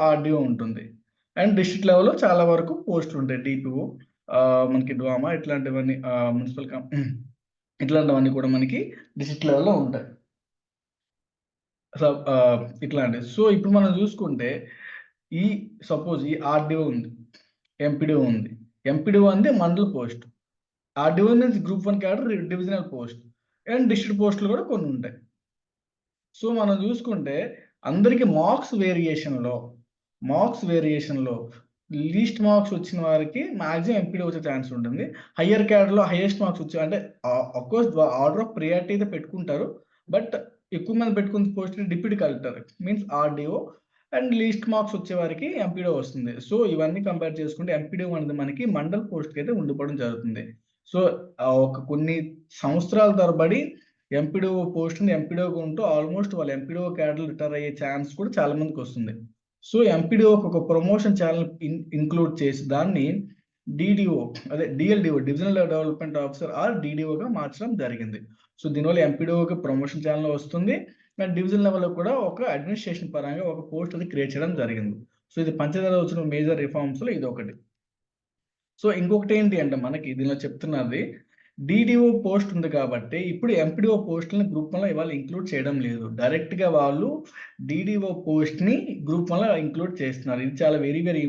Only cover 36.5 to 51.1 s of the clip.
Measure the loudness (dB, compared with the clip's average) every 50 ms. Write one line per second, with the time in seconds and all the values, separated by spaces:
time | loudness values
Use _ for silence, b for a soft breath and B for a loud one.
36.5 | -2 -4 -8 -6 -4 -4 -2 -2 -2 -4 -6 -8 -14 _ -4 -2 0 0 -2 -4
37.5 | -6 -8 -6 -2 0 2 2 2 4 4 4 4 4 2 2 2 2 0 -2 -4
38.5 | -4 -4 -2 0 0 0 0 -2 -2 -2 -2 -2 -4 -8 -10 -10 -10 -8 -6 -4
39.5 | -2 -2 -4 -6 -8 b b b b b b -2 0 0 0 -2 -6 -8 -8 -12
40.5 | _ _ _ _ -8 -8 -4 -2 0 0 2 2 2 0 0 0 0 0 0 0
41.5 | 0 -4 -6 -6 -6 -6 -4 -4 -4 -2 -2 -2 0 0 0 -2 -2 -4 -6 -8
42.5 | -10 -10 -16 -20 _ _ -4 -4 -4 -4 -4 -4 -2 0 0 0 -2 -4 -6 -6
43.5 | -6 -6 -8 B B B B B B B B B -2 -2 0 0 0 2 2 0
44.5 | 0 -2 -2 0 0 0 0 -2 -4 -8 -8 -6 -4 -2 -2 -2 -4 -6 -6 -6
45.5 | -4 -4 -4 -4 -4 -4 -2 -2 -2 -2 -4 -6 -8 -6 -6 -6 -8 -10 -6 -2
46.5 | 0 2 2 2 2 2 0 0 0 -2 -2 -2 -2 -2 -4 -4 -4 -6 -6 -6
47.5 | -6 -6 -4 -2 -2 -2 -4 -4 -6 -6 -4 -4 -4 -4 -4 -4 -4 -4 -4 -6
48.5 | -4 -4 -2 -2 0 0 -2 -2 -2 -4 -4 -4 -6 -6 -8 -6 -8 -6 -4 -2
49.5 | -2 -2 -2 -4 -4 -4 -4 -6 -4 -4 -4 -4 -4 -4 -6 -6 -6 -6 -10 -12
50.5 | -16 _ _ _ _ _ _ _ 0 2 2 2